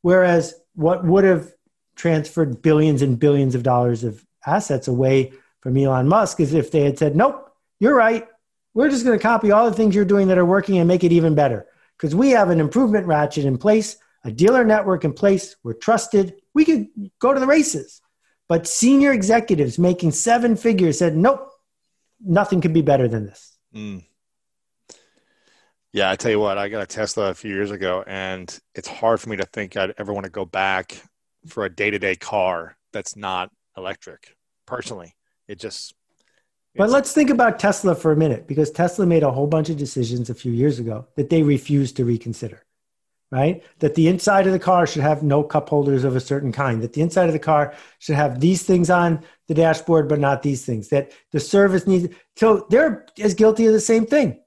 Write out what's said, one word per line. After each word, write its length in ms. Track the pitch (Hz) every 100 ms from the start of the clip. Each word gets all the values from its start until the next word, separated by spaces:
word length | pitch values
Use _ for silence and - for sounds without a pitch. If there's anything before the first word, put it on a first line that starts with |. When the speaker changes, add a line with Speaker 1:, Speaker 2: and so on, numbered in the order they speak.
Speaker 1:
Whereas 520 | 175 185 180 170 - - _
what 320 | - 156 180 180
would 180 | 190
have 260 | 190 170 151 _ _ _ _ -
transferred 640 | 170 160 151 - 147 120
billions 400 | 160 151 156 139
and 180 | 139 117
billions 360 | 147 143 135
of 80 | 123
dollars 420 | 127 123 123 117
of 180 | 117 104 _ _
assets 440 | - 180 - 135 -
away 440 | 123 131 135 131 - _ _
from 160 | 131 131
Elon 280 | 139 131 131
Musk 320 | 196 208 -
is 120 | 147
if 180 | 156 -
they 120 | 151
had 160 | 143 143
said, 180 | 151 147
"Nope, 340 | 262 285 - _ _ _
you're 160 | 220 277
right. 320 | 226 226 - _ _ _ _
We're 160 | 214 285
just 160 | 269 247
gonna 120 | 220
copy 340 | 220 233 214
all 180 | 208 233
the 40 |
things 200 | 196 220
you're 100 | 196
doing 240 | 190 202 190
that 80 | 185
are 80 |
working 320 | 175 190 196 190
and 100 | 170
make 160 | 180
it 100 | 180
even 220 | 170 160
better. 320 | 151 143 110 - _ _ _
'Cause 180 | 160
we 160 | 165 277
have 200 | 247 190
an 100 | 160
improvement 480 | 151 240 254 208 180
ratchet 360 | 151 147 156
in 140 | 139 127
place, 380 | 208 214 214 - _ _
a 80 | 120
dealer 320 | 113 190 262
network 420 | 226 214 196 180
in 80 | 156
place. 440 | - 202 196 - -
We're 80 | 120
trusted. 680 | 113 - 226 226 202 185 - _
We 100 | 285
could 220 | 311 302 208 - 196 _
go 160 | 247
to 60 | 277
the 60 | 262
races." 540 | - - - - - _ _ _ _ _
But 220 | 165 170
senior 420 | - 233 277 277
executives 680 | 247 190 226 226 175 131 117
making 320 | 180 175 165
seven 420 | - 233 233 240
figures 420 | 220 226 196 175 139
said, 200 | 175 156
"Nope, 340 | 220 185 - _ _ _ _ _ _ _
nothing 360 | 202 175 196 185
could 120 | 165
be 100 | 160
better 260 | 147 139 123
than 180 | 110 101
this." 320 | - _ _ _
Speaker 2:
Mm. 300 | 107 104 95 90 _ _ _ _ _ _ _ _ - _ _ _ _ _ _ _ _ _
Yeah, 160 | 104 95
I 60 |
tell 160 | 95 120
you 80 | 107
what, 180 | 104 98
I 120 | 101
got 160 | 107
a 20 | 95
Tesla 440 | - 107 - 98
a 40 |
few 180 | 90 107
years 200 | 98 104
ago, 320 | 101 92 92 98
and 500 | 98 95 92 90 - _ -
it's 100 | -
hard 340 | - 113 113
for 100 | 113
me 60 | 101
to 80 | 95
think 300 | - 98 101
I'd 160 | 95 -
ever 140 | 101
wanna 180 | 101 95
go 140 | 104
back 580 | 90 95 95 95 92 - _ _ _ _ 160
for 160 | 120
a 40 | 98
day-to-day 460 | 85 104 101 98
car 640 | 92 - 104 92 87 82 _ _
that's 240 | 107 - 104
not 340 | 101 92 92 _ _ -
electric. 600 | 92 98 - 82 _ _ _ _ _
Personally, 500 | 123 - 107 85 _ _ _ _
it 100 | 101
just, 360 | 110 - - _ _ _ _ _ _ _ _ -
Speaker 1:
But 80 |
Speaker 2:
it's 80 | 208
Speaker 1:
let's 200 | 269 277
think 180 | - 277
about 280 | 262 233 220
Tesla 360 | 208 - 196
for 180 | 165 160
a 40 | 151
minute, 300 | 156 117 -
because 240 | 139 151
Tesla 340 | - 170 175
made 200 | 180 165
a 80 | 147
whole 160 | 127 147
bunch 200 | 160 156
of 100 | 151
decisions 520 | 139 - 117 123 117
a 40 |
few 180 | 113 127
years 260 | 117 143 123
ago 300 | 117 110 120 -
that 120 | 143
they 120 | 165
refused 540 | 147 139 - 143 131 -
to 80 |
reconsider, 600 | 120 117 120 113 110 95 _ _ _ _ _ _ _
right? 320 | 131 147 180 - _
That 160 | 151 151
the 100 | 160
inside 400 | 185 - 196 190
of 60 |
the 80 | 190
car 260 | 180 180 165
should 160 | 156
have 200 | 143 151
no 180 | 151 139
cup 280 | 147 151 143
holders 340 | 147 139 135
of 100 | 135
a 60 | 127
certain 320 | 123 139 139
kind, 300 | 113 139 113
that 100 | 120
the 80 | -
inside 260 | 165 175 175
of 60 |
the 80 | 156
car 340 | 160 151 143 - - _
should 160 | -
have 240 | 147 147 123
these 240 | 160 185
things 280 | - 180 170
on 340 | 180 175 160 - _ _
the 60 |
dashboard, 540 | 156 165 160 - 165 143
but 120 | 147
not 220 | 143 135
these 220 | 147 131 -
things, 240 | 113 101
that 200 | 143 139 - _
the 80 | 151
service 460 | - 196 202 185 185
needs, 280 | 185 175 - _ -
so 300 | 220 208 -
they're 380 | 220 311 220 - -
as 140 | 214
guilty 300 | 180 220 220 226
of 60 |
the 80 | 220
same 260 | 214 226 226
thing. 320 | 294 151 113